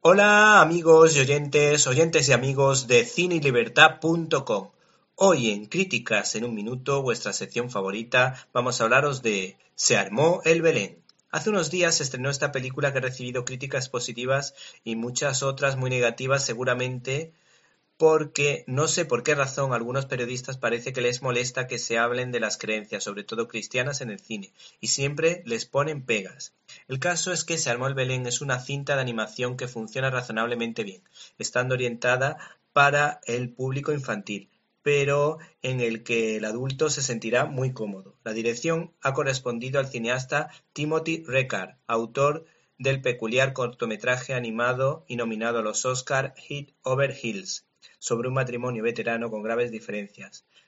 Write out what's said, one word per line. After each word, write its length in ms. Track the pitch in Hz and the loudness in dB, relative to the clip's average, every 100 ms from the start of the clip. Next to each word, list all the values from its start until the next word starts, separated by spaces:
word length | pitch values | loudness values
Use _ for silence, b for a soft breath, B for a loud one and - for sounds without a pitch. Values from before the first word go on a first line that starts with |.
| 165 | 8
Hola, 540 | 196 208 208 214 208 | 6 8 8 8 8
amigos 540 | 156 170 160 160 160 143 | 8 4 8 10 10 8
y 40 | |
oyentes, 640 | 131 147 143 147 147 147 139 | 4 2 2 4 4 4 4
oyentes 420 | 127 165 165 139 | 4 4 4 4
y 20 | |
amigos 540 | 120 131 135 135 131 123 | 4 2 2 4 2 4
de 200 | 120 120 | 4 4
cine 320 | - 180 170 | 0 0 2
y 20 | |
libertad 600 | 143 120 113 143 160 - | 2 2 2 6 6 6
punto 460 | 160 170 160 151 131 | 0 0 0 -2 0
com. 240 | 104 95 b b b b - | -2 -2 b b b b 4
Hoy 340 | 196 160 113 | 4 6 2
en 160 | 104 104 | -2 -4
Críticas 720 | 170 190 120 - 104 - 110 | -2 -2 -2 0 -2 0 -4
en 80 | |
un 100 | 120 | -4
Minuto, 480 | 110 104 127 135 139 | -4 -6 -6 -2 0
vuestra 320 | 131 107 104 | 0 -2 -4
sección 380 | - 101 117 120 | -6 -6 -6 -4
favorita, 760 | 107 95 104 117 127 127 131 - | -4 -4 -4 0 2 2 -2 -4
vamos 260 | 123 123 117 | -2 -2 0
a 40 | |
hablaros 400 | 113 131 147 131 | 4 4 2 -2
de 340 | 113 101 95 - _ | -2 -2 -4 -12 _
Se 240 | - - 107 | -4 2 2
armó 440 | 95 110 160 180 160 | 2 2 2 4 2
el 160 | 165 | 4
Belén. 400 | 160 127 98 - _ _ _ | 4 2 -4 -10 _ _ _
Hace 180 | 160 220 | -4 0
unos 220 | 202 156 | 0 0
días 240 | 180 170 160 | 0 2 2
se 80 | |
estrenó 260 | 139 127 135 | -2 -4 -4
esta 220 | 135 143 | -2 -2
película 400 | 135 127 131 143 | -2 -6 -2 0
que 80 | 135 | 0
ha 20 | |
recibido 440 | 127 127 123 123 123 | -4 -6 -6 -6 -6
críticas 440 | 127 139 139 131 | -8 -6 -4 -4
positivas 640 | 120 117 117 127 135 139 B B B | -6 -6 -6 -2 -2 -2 B B B
y 120 | 113 113 | -8 -6
muchas 460 | 120 - 147 131 | -4 -2 -2 0
otras 340 | 139 135 139 131 | -2 -2 -2 0
muy 140 | 127 | -2
negativas, 560 | 127 120 117 131 135 135 | 2 0 0 0 0 0
seguramente 880 | 117 127 123 127 127 131 139 165 b b b b b _ _ | -2 -2 0 -2 -6 -6 -6 -6 b b b b b _ _
porque, 680 | 160 156 151 - 143 139 - | 6 6 2 0 0 0 -4
no 220 | 127 160 | -2 0
sé 160 | 180 151 | 0 0
por 180 | 117 | 0
qué 120 | 151 143 | 0 0
razón, 360 | 131 143 135 | 0 -2 -2
a 60 | 120 | -2
algunos 280 | 117 131 135 | -2 -4 -4
periodistas 520 | 127 120 127 131 135 | -4 -4 -6 -8 -4
parece 340 | 117 117 131 | -2 -2 -4
que 80 | 127 | -2
les 220 | 123 123 | -2 0
molesta 440 | 135 120 123 - 127 | -2 -2 -2 -4 -6
que 140 | 120 | -6
se 180 | - 113 | -2 0
hablen 340 | 120 123 127 | 0 0 -2
de 100 | 120 | -2
las 160 | 110 - | -2 -4
creencias, 480 | 104 107 104 104 107 | -4 -4 -4 -8 -8
sobre 180 | 101 | -8
todo 240 | 101 113 113 | -8 -6 -6
cristianas, 540 | 113 - 127 127 135 | -8 -6 -4 -4 -4
en 80 | 120 | -8
el 100 | 101 | -10
cine, 320 | _ 110 98 B B B | _ -12 -12 B B B
y 60 | 113 | -4
siempre 560 | - 139 147 160 175 117 | -2 -2 0 0 0 -6
les 200 | 113 - | -6 -2
ponen 380 | 139 151 147 | -2 -2 -4
pegas. 500 | 131 110 92 - - _ _ B - | -2 -4 -4 -16 -20 _ _ B -10
El 100 | 131 | -4
caso 320 | 175 170 185 | -2 -2 -2
es 140 | 170 - | -4 -4
que 120 | 165 | -4
Se 120 | 131 | -2
armó 180 | 120 131 | -2 -2
el 60 | |
Belén 340 | 135 127 127 123 | -2 -2 -2 -4
es 140 | - | -4
una 180 | 143 127 | -2 -4
cinta 360 | - 139 139 139 | -4 -6 -2 0
de 60 | |
animación 540 | 127 113 110 - 123 127 | 0 -4 -4 -4 -4 -4
que 140 | 123 | -8
funciona 400 | 117 110 131 135 | -8 -8 -4 -2
razonablemente 720 | 127 120 110 117 120 117 113 | -2 -4 -4 -2 -2 -4 -4
bien, 200 | 101 95 _ B B _ | -8 -10 _ B B _
estando 380 | 107 123 127 127 | -4 -2 0 -2
orientada 640 | 123 117 127 127 139 156 B B _ | -2 0 0 2 0 -4 B B _
para 480 | 143 143 143 147 - - | 4 4 4 0 -2 -6
el 240 | 120 123 | -4 -4
público 440 | - 131 135 143 | -6 -4 -2 -2
infantil, 560 | 147 135 104 101 101 - _ _ _ | -4 -4 -6 -6 -10 -10 _ _ _
pero 580 | 147 143 139 143 147 160 B _ | 0 2 2 2 0 -2 B _
en 180 | 131 127 | -6 -2
el 240 | 117 113 | -2 -4
que 320 | 110 117 110 110 | -2 0 0 -2
el 80 | |
adulto 460 | 107 117 135 135 156 | -4 -4 -6 -2 -2
se 120 | 143 | 0
sentirá 440 | 135 113 110 120 151 | -4 -4 0 0 0
muy 260 | 135 131 | -2 -4
cómodo. 460 | - 107 98 - _ 113 | -4 -8 -8 -16 _ -8
La 80 | |
dirección 600 | 110 117 113 165 165 165 _ | -4 -2 -2 -2 -2 -4 _
ha 120 | 139 | -4
correspondido 640 | 135 139 131 127 117 127 139 | 0 -2 -2 -4 -6 -2 -2
al 80 | 131 | -2
cineasta 600 | 123 113 131 131 147 156 B _ | -4 -2 -2 -2 -4 -4 B _
Timothy 500 | - 151 160 160 165 - | -6 -2 -2 -2 -6 -2
Recar, 540 | 131 131 101 92 _ - | -2 0 -4 -6 _ -4
autor 580 | 117 117 139 143 156 b b b _ | -2 -2 0 0 0 b b b _
del 240 | 135 135 | -2 0
peculiar 520 | 131 117 110 123 135 | -2 -2 0 2 2
cortometraje 800 | 131 120 - 113 107 120 127 - | 0 -6 -4 -6 -4 -2 -4 -4
animado 720 | 127 120 113 123 127 135 160 _ | -6 -4 -2 -2 0 -2 -2 _
y 80 | 120 | -6
nominado 440 | 113 110 117 117 | -4 -2 -2 0
a 20 | |
los 240 | 107 104 127 | -2 -2 -2
Oscar 500 | 127 - 139 135 - - | -4 -2 -2 -2 -10 -12
Head 180 | 143 143 _ | -12 -12 _
Over 320 | 131 131 135 - | -4 0 0 -2
Heels, 420 | 117 98 95 - _ _ b b - | -8 -8 -10 -12 _ _ b b -4
sobre 220 | 117 123 | -4 -2
un 80 | 131 | -2
matrimonio 480 | 127 120 127 117 | -2 -4 -6 -2
veterano 480 | 117 117 110 117 117 | -2 -2 -4 -4 -4
con 100 | 107 | -6
graves 300 | 107 117 120 | -4 -2 -2
diferencias, 760 | 110 107 104 101 - 98 - _ b | -4 -8 -10 -10 -16 -20 -20 _ b